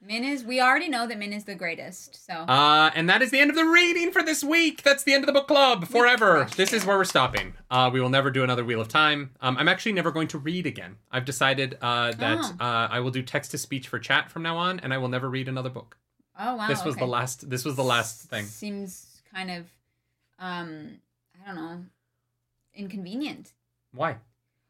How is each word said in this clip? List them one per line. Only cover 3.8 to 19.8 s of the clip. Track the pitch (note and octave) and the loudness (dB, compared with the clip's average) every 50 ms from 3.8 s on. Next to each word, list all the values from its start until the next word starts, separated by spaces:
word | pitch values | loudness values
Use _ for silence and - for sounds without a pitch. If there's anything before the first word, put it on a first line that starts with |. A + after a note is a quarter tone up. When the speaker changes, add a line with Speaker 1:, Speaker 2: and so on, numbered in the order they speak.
| F4 F4 E4+ F4 E4+ F4 | 6 6 2 2 0 0
Speaker 2:
for | F#4+ F#4 D#4+ | 0 0 0
this | D#4 D#4 - - | 0 -2 -2 0
week. | C#4 D#4+ E4+ E4 D#4 D4+ - | 2 2 2 2 2 0 2
That's | - C#4 C#4 C#4 - | 4 4 4 4 4
the | C#4+ C4+ | 2 2
end | C#4 C4+ | 4 4
of | C#4+ | 4
the | C#4 | 2
book | C#4 C#4 - | 2 4 6
club | D4+ C#4 C#4 C4 A#3+ F#3 | 6 6 6 6 4 2
Speaker 1:
We | E3+ F3 | -2 0
Speaker 2:
forever. | A#3+ A#3 A#3+ A#3+ B3 A3+ A3 G3 E3+ D3+ | 2 4 6 6 6 6 6 6 6 6
Speaker 1:
crushed | B2+ - - - | 4 0 0 0
Speaker 2:
This | F#3+ G3+ A#3+ | 0 2 2
is | A3 F#3+ | 0 2
Speaker 1:
it. | F#3+ | 2
Speaker 2:
where | G3+ G3 | 2 2
we're | F#3 | 2
stopping. | - - D3+ C3 A2+ G#2+ G2+ F#2+ F#2 - - - - | 2 2 2 2 2 0 -4 -6 -6 -12 -16 -10 -2
Uh, | B2+ B2+ B2+ B2+ B2+ | 2 2 2 4 2
we | C3 | 2
will | B2+ B2+ | 0 2
never | C3 C#3 C3+ C#3 | 2 2 2 2
do | A#2+ C3+ B2+ | 0 0 0
another | C3 B2 A#2+ A#2+ | 0 0 -2 -2
Wheel | A#2 A#2+ A2 | -2 -2 -4
of | A2 A2 | -2 0
Time. | - D#3 D#3 D3+ D3 D3 C#3 C3 - - | 2 4 4 4 2 0 -4 -10 -12 -4
Um, | C3+ C3 C3 A#2+ | -2 -2 0 2
I'm | D3+ F3 | 2 2
actually | F#3+ F#3 - A3+ | 2 0 0 -2
never | G3+ F3+ D#3+ E3+ | -2 0 -2 -2
going | D3 D#3+ D#3+ D3+ | -2 -2 -4 -4
to | - D3+ | -6 -8
read | C3+ D#3 F3 F3+ F3 | -8 -6 -6 -4 -4
again. | B2+ A2+ - F2+ F#2 G#2 - _ - | -6 -6 -8 -14 -16 -18 -20 _ -8
I've | - B2+ B2 | -6 -6 -4
decided, | C#3 C3+ - C#3 C3+ C3+ C3+ C3+ B2+ - - | -4 -2 0 2 2 2 2 -2 -4 -6 -6
uh, | - B2 A#2+ A#2+ A#2+ A#2+ A#2 | -2 -2 0 0 0 -2 -2
that, | A#2 A#2+ A2+ A2+ A2+ | -2 -2 -2 0 -2
Speaker 1:
Oh. | - A3 - - A#2+ | -2 -6 -6 -4 -4
Speaker 2:
uh, | B2 A#2 A2+ A#2 - | -2 0 0 0 0
I | A#2 B2 | -2 -2
will | B2 B2+ | -2 -2
do | B2 C3 | -4 -6
text | B2+ - - C#3+ C#3 - | -6 -4 -4 -6 -6 -4
to | - C#3 | -10 -10
speech | - - C#3 B2+ - - | -8 -8 -8 -10 -10 -8
for | - A#2 | -10 -8
chat | - - C#3 D3 - - | -2 0 0 0 0 -2
from | - E3+ | -8 -8
now | E3 E3 E3 E3 | -6 -6 -4 -2
on, | F3 F3+ F#3 F3+ | -2 -4 -4 -4
and | - C3 C3 | -6 -4 -4
I | C3+ | -4
will | B2+ B2 | -2 -4
never | B2+ B2+ C3 C3 | -4 -4 -4 -4
read | B2 C3 C3 C3 | -6 -6 -6 -6
another | C3 C3 B2+ B2+ | -6 -6 -8 -8
book. | B2 A#2+ - _ - _ _ _ _ _ _ _ _ G3 | -10 -12 -16 _ -20 _ _ _ _ _ _ _ _ -10
Speaker 1:
Oh, | G#3 A#3+ B3+ | -6 -6 -6
wow, | A3+ G#3 A3 | -4 -4 -4
Speaker 2:
This | - G3 F3+ | -4 -2 -4
was | D#3+ C3 | -6 -4
Speaker 1:
okay. | A2 | -4
Speaker 2:
the | C3 B2 | -4 -2
last, | A#2+ A#2+ A#2+ B2+ - - - C3+ | -2 -2 -2 -4 -8 -12 -10 -8
this | B2+ B2 B2+ | -8 -6 -4
was | D#3 C3+ | -6 -4
the | C3+ C3 | -2 0
last | B2+ A#2+ A#2 A2+ A2+ - - - | 0 2 0 0 -2 -8 -16 -16
thing. | - B2+ G#2+ G#2 | -12 -10 -10 -10
Speaker 1:
Seems | G2+ G#2+ - G#3+ G#3 G3+ G3+ G3+ F#3 F#3 - - _ _ _ _ _ | -10 -12 -12 -12 -10 -10 -10 -12 -12 -14 -18 -20 _ _ _ _ _
kind | G3+ F#3 F#3+ F3+ | -14 -12 -10 -10
of, | F3+ F3 E3+ - _ _ | -10 -12 -14 -16 _ _